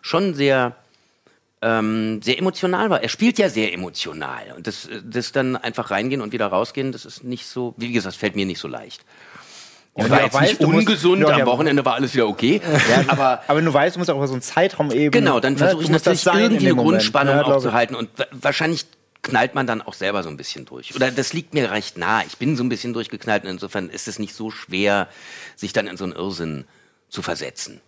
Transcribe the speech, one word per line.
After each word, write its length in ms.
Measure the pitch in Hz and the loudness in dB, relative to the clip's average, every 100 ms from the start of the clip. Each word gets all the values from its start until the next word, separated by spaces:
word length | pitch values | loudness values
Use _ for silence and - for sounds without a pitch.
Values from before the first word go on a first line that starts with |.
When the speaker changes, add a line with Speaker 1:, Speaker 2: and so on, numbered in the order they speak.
Speaker 1:
schon 320 | - 165 196 | -2 -2 0
sehr, 420 | 147 139 135 123 - _ _ _ _ _ _ _ _ | 0 2 2 0 -4 _ _ _ _ _ _ _ _
ähm, 580 | 113 113 107 110 110 110 | 0 0 0 -2 -2 -4
sehr 160 | 113 127 | -2 0
emotional 520 | 185 - 185 180 214 | -2 0 -2 0 0
war. 120 | 170 | 0
Er 60 | - | -2
spielt 300 | - 233 240 | 2 2 4
ja 100 | 190 | 0
sehr 240 | 110 107 | 0 -2
emotional. 800 | 90 90 85 85 78 71 62 53 65 | -4 -8 -8 -10 -8 -10 -10 -14 -10
Und 100 | 107 | -10
das, 220 | - 80 107 | -10 -12 -14
das 280 | 95 117 113 | -8 -6 -2
dann 240 | 139 131 127 | -2 -2 -2
einfach 340 | 117 113 113 | -6 -6 -4
reingehen 300 | 101 120 135 | -2 -2 -4
und 120 | 107 | -4
wieder 140 | 117 104 | -4 0
rausgehen, 460 | 92 117 - 135 | 0 -2 -4 -6
das 120 | 123 | -6
ist 200 | - - | -14 -14
nicht 220 | 127 123 - | -10 -10 -8
so, 280 | 127 120 - | -8 -8 -6
wie 160 | 120 | -2
gesagt, 240 | 117 95 - | -2 -2 -4
fällt 200 | 107 98 | -4 -2
mir 100 | 95 | -4
nicht 140 | 85 | -4
so 80 | 71 | -10
leicht. 360 | 62 53 - _ - - - - - - - _ - | -12 -14 -20 _ -20 -20 -20 -20 -20 -20 -20 _ -4
Ich 60 | |
Speaker 2:
Und 60 | 113 | 2
Speaker 1:
war 80 | 131 | 2
Speaker 2:
ja, 60 | - | 4
Speaker 1:
jetzt 80 | 139 | 4
nicht 120 | 165 | 2
Speaker 2:
weißt, 120 | 220 | 4
du 40 | 320 | 4
musst 200 | - 214 | 4 4
Speaker 1:
ungesund, 340 | 190 170 185 | 4 4 6
Speaker 2:
ja, 60 | 151 | 4
Speaker 1:
am 80 | 147 | 4
Speaker 2:
ja. 80 | 127 | 4
Speaker 1:
Wochenende 360 | 123 156 143 131 | 2 2 2 2
war 80 | |
alles 180 | 120 131 | 0 0
wieder 160 | 127 110 | 2 2
okay. 320 | 101 117 202 - 147 - | 2 2 2 2 2 4
Speaker 2:
Ja, 120 | 123 135 | 4 4
Speaker 1:
Aber 320 | 135 131 123 - | 2 2 0 2
Speaker 2:
aber 80 | 147 | 2
wenn 80 | |
du 80 | 165 | 4
weißt, 240 | 143 165 175 | 4 2 0
du 20 | |
musst 100 | 175 | -2
auch 60 | 139 | 0
über 80 | 139 | 0
so 60 | |
einen 80 | 131 | -2
Zeitraum 480 | - - 185 - 151 | -2 2 2 2 0
eben, 200 | 143 147 | 2 4
Speaker 1:
genau, 300 | 156 147 123 | 4 4 4
dann 140 | 131 | 2
Speaker 2:
ne, 40 | 139 | 4
Speaker 1:
versuche 220 | 175 170 | 2 2
ich 60 | 160 | 2
Speaker 2:
du 60 | |
musst 120 | 160 175 | 4 4
das 160 | 165 | 4
Speaker 1:
natürlich 0 | |
Speaker 2:
sein 140 | 180 190 | 4 4
in 60 | 226 208 | 4 4
Speaker 1:
irgendwie 80 | 135 | 4
Speaker 2:
dem 60 | |
Speaker 1:
eine 0 | |
Speaker 2:
Moment. 180 | 123 139 - | 4 4 4
Speaker 1:
Grundspannung 340 | - 143 139 139 | 2 2 4 4
Speaker 2:
Ja, 60 | |
Speaker 1:
auch 20 | 131 | 4
Speaker 2:
glaub 160 | 139 | 2
Speaker 1:
zu 60 | 120 | 2
Speaker 2:
ich. 60 | |
Speaker 1:
halten. 200 | 117 117 | 0 0
Und 160 | 120 113 - | -4 -8 -6
wa-, 80 | 135 | -8
wahrscheinlich 520 | 135 147 139 160 160 - _ _ _ | -2 -2 0 0 -2 -6 _ _ _
knallt 320 | - 131 131 | -2 0 2
man 120 | 135 123 | 0 -2
dann 140 | 113 | -4
auch 140 | - | -6
selber 280 | - 95 101 | -4 -2 -2
so 60 | 82 | -6
ein 80 | 69 | -10
bisschen 300 | - - 65 | -10 -12 -14
durch. 280 | 64 - | -16 -12
Oder 160 | - 131 | -2 0
das 220 | 123 131 | 0 -2
liegt 220 | 160 - | -4 -4
mir 160 | 156 117 | -2 0
recht 260 | 104 - - | -2 -4 -4
nah. 260 | 85 107 - | 0 0 -2
Ich 100 | - | -4
bin 220 | 131 135 | -2 0
so 40 | |
ein 60 | 123 | -2
bisschen 240 | 117 120 | -4 -6
durchgeknallt 520 | 117 110 107 - 104 | -8 -8 -8 -2 -2
und 40 | 95 | -2
insofern 380 | 92 98 104 87 | -10 -8 -8 -8
ist 180 | 104 - | -10 -10
es 120 | 104 | -8
nicht 160 | 104 | -10
so 160 | - 110 | -8 -10
schwer, 580 | - - 92 101 101 90 - - - - - | -10 -8 -2 2 2 -2 -10 -20 -20 -20 -12
sich 160 | 104 | -4
dann 140 | 113 101 | -4 -4
in 100 | 90 | -8
so 80 | |
einen 80 | 95 | -10
Irrsinn 540 | 80 92 85 82 73 - _ _ _ _ | -6 -8 -6 -8 -8 -12 _ _ _ _
zu 140 | - | -10
versetzen. 580 | 90 85 65 - - - | -8 -8 -8 -10 -12 -14